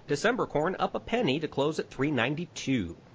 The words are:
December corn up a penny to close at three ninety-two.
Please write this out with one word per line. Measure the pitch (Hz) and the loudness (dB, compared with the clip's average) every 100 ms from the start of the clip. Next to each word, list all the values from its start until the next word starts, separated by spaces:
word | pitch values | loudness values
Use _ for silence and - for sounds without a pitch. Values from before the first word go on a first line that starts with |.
| - | -4
December | 147 202 240 165 | 0 2 2 0
corn | 147 156 190 | 0 0 0
up | 190 - | -2 -2
a | |
penny | - 226 196 139 | -2 0 2 0
to | 156 | -2
close | - 139 156 | 0 0 0
at | - | -4
three | - 143 | -2 0
ninety-two. | 135 117 151 175 - - 131 87 85 - | 2 2 0 -6 -6 0 0 0 -8 -18